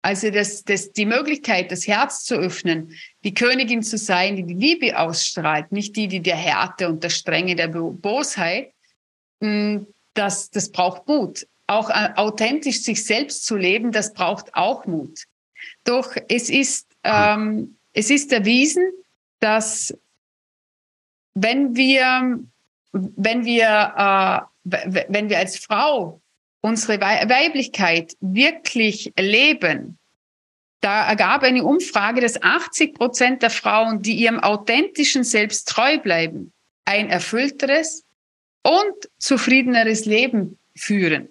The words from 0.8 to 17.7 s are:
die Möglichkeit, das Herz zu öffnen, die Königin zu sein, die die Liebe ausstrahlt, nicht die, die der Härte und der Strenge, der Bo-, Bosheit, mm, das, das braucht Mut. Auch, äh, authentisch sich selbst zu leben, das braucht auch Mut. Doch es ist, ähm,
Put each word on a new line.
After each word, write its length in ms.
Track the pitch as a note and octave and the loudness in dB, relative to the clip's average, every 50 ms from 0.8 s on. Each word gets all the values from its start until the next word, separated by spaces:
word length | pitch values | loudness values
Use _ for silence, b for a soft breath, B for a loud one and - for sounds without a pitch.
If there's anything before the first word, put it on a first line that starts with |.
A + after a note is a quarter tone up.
| G3 - | -2 -8
die 160 | _ G#3 G#3 | _ -2 -2
Möglichkeit, 640 | G#3 A3+ B3+ D4+ D4 D4+ D4 - A#3+ A3 F3+ F3+ F3+ | 0 0 0 0 -2 -4 -4 -2 -2 -2 -2 -2 -4
das 160 | F#3 F3 - | -6 -6 -2
Herz 380 | - G3+ G#3+ C4+ C#4 - - - | -2 0 0 0 -2 -4 -10 -6
zu 100 | - - | -4 -4
öffnen, 580 | - F3+ F#3 F3+ - - F3+ E3 D#3+ D#3+ D#3+ B B B B B _ | -2 -2 -4 -6 -4 -2 -2 -2 -2 -4 -10 B B B B B _
die 120 | _ G#3 G3 | _ -6 -2
Königin 500 | - A#3+ A#3+ B3+ C4 C4+ A3 A#3+ A#3 G#3+ | 0 0 2 2 0 0 -2 -2 -4 -4
zu 140 | A3 A#3 G#3 | -4 -6 -6
sein, 360 | - - F#3+ F3+ F#3 G3 G3+ | -2 0 0 0 0 0 -2
die 80 | F#3+ | -4
die 120 | F3+ E3+ F3 | -6 -8 -4
Liebe 440 | F#3 G#3+ D4+ E4+ E4+ C4+ A3+ - - | 0 0 0 2 2 0 -2 0 0
ausstrahlt, 720 | E3 E3 E3 - - - - F3 D#3 D#3 D#3 D3+ D3 - | -2 -2 -2 -4 -4 -4 -4 -2 -2 -2 -2 -2 -4 -4
nicht 240 | G3+ G3+ G3+ G#3 - | -6 -6 -6 -6 -4
die, 140 | A3 G#3+ F#3+ | -4 -4 -4
die 100 | F#3 F#3+ | -4 -4
der 140 | D#3+ F3+ E3+ | -2 -2 -2
Härte 540 | D#3+ E3+ E3 - G2 D3+ - - - F#3+ E3+ | -2 -2 -2 0 0 -2 -2 -2 -4 -2 -2
und 160 | D#3+ D#3+ E3+ | -2 -2 -4
der 60 | E3+ | -4
Strenge, 440 | - - - - D#3+ D#3+ F3 F#3 F3+ | -4 -4 -4 -2 -2 -2 0 -2 -2
der 140 | E3 E3 E3 | -2 -2 -4
Bo-, 240 | D#3+ E3+ E3 E3+ | -2 -4 -6 -6
Bosheit, 800 | - - - G3+ A3 C4+ D4 C4 - G#3 F3 E3 F3+ A3+ C#4 - _ _ _ _ _ _ _ _ _ _ _ _ _ _ | -8 -6 -4 -2 -2 -2 -2 -4 -4 -4 -4 -2 -2 -4 -6 -10 _ _ _ _ _ _ _ _ _ _ _ _ _ _
mm, 360 | - G#2+ G#2+ G#2+ G#3 - G#3 G#3 G#3 - _ _ _ _ _ | -4 -2 0 0 0 0 -2 -4 -6 -10 _ _ _ _ _
das, 360 | A3 G3+ G3+ G3 - - - | -2 -2 -2 -2 -6 -8 -6
das 220 | - G#3 - - | -6 -6 -6 -4
braucht 340 | - F3+ F3+ F#3 F#3 - - | -2 0 0 0 -2 -4 -4
Mut. 400 | - D4 D4 G#3+ F#3 - - - _ _ _ _ - | 0 0 0 0 -2 -6 -12 -18 _ _ _ _ -2
Auch, 200 | G3+ A3 G#3+ - | -2 -2 0 0
äh, 240 | - G#3+ G#3+ - - | 0 0 0 0 0
authentisch 680 | - G#3 G#3+ G#3 G#3+ A3+ A#3 C#4 D#4 - C#4 A#3 - | 0 0 0 0 0 0 0 0 -2 -2 -2 -4 -2
sich 220 | - - G#3+ - - | -2 -4 -4 -4 0
selbst 420 | - G#3+ A#3 D4 C#4+ - - - | 0 0 0 0 -4 -8 -8 -6
zu 80 | - A3+ | -4 -2
leben, 380 | G3+ F#3 F3+ F#3+ A3+ A3 A#3+ | 0 0 0 0 0 0 0
das 200 | G#3+ G#3+ G#3 G#3+ | -2 -2 -2 -4
braucht 420 | - - F#3 E3+ G3+ G3+ - - - | -4 -2 -2 -2 -2 -4 -8 -8 -2
auch 300 | - F3 - F3+ - - | -2 0 0 -2 -4 -4
Mut. 340 | - E3+ D#3 C3+ - - - - _ _ _ _ _ B B B B B B _ | -6 -6 -6 -6 -8 -14 -20 -20 _ _ _ _ _ B B B B B B _
Doch 320 | A#3+ A#3+ C4 B3+ - - - - - | 0 0 0 -2 -4 -8 -10 -4 -2
es 220 | A3+ A#3+ A#3+ - | -2 -2 -2 0
ist, 380 | - C4+ C4+ C4 - - - _ _ _ - | 2 2 2 0 -2 -6 -10 _ _ _ -2
ähm, 720 | - G#3+ G#3 G#3 G#3 G#3 G#3+ G#3+ G#3+ G#3+ G#3+ - - | 2 2 4 4 4 2 0 -2 -2 -2 -4 -6 -8